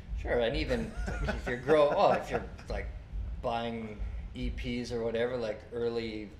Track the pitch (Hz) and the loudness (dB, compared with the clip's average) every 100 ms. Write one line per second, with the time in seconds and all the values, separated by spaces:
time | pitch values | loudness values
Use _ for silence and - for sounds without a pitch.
0 | - - - 123 120 151 143 120 107 - | -6 -4 0 2 2 2 0 0 -2 -4
1 | - - 143 156 - 123 127 151 147 175 | -2 -2 -2 -2 -2 0 6 8 8 6
2 | 185 - - 120 - - - 104 - - | 6 6 2 -4 -4 -10 -6 -4 -4 -8
3 | - - - - 123 117 117 117 110 104 | -8 -6 -4 -4 -2 0 0 -4 -6 -4
4 | - - - 127 120 113 127 120 120 120 | -4 -4 -6 -4 -4 -2 -2 -2 -2 -2
5 | 113 113 120 127 110 104 - - 117 117 | 0 2 2 2 -2 -4 -6 -2 0 0
6 | 113 107 104 | -2 -4 -8